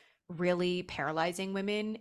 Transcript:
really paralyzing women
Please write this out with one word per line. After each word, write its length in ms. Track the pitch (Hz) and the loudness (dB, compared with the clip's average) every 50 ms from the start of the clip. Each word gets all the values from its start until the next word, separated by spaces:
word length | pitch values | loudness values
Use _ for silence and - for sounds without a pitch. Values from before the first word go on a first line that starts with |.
| - _ _ _ _ - | -20 _ _ _ _ -10
really 540 | 175 156 180 180 180 175 180 180 180 180 180 | -4 0 2 2 4 4 2 2 0 0 -2
paralyzing 720 | - - - 139 147 156 160 165 180 170 185 190 190 190 | -4 -4 -2 -2 0 2 2 2 2 0 -2 -4 -2 -2
women 420 | 196 196 202 208 214 214 214 214 214 | -2 0 0 0 0 -2 -2 -4 -6